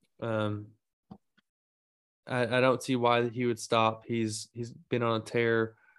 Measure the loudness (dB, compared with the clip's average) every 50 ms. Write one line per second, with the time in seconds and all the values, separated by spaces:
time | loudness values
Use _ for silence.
0 | _ _ _ -8 -6 -4 -2 0 0 -2 -4 -6 -8 -14 -20 _ _ _ _ _
1 | _ _ -20 -20 _ _ _ _ _ _ _ _ _ _ _ _ _ _ _ _
2 | _ _ _ _ -10 -6 -2 -2 0 2 2 4 4 4 4 2 0 -2 -2 2
3 | 2 2 2 2 2 0 -2 -2 -2 -2 -2 -2 -4 0 2 4 4 4 2 -2
4 | -8 -4 -2 -2 0 -2 -2 -6 -10 -12 -10 -10 -10 -10 -10 -18 -8 -4 -2 0
5 | 0 0 0 -2 -4 -2 -2 0 2 2 2 2 0 -2 -4 _ _ _ _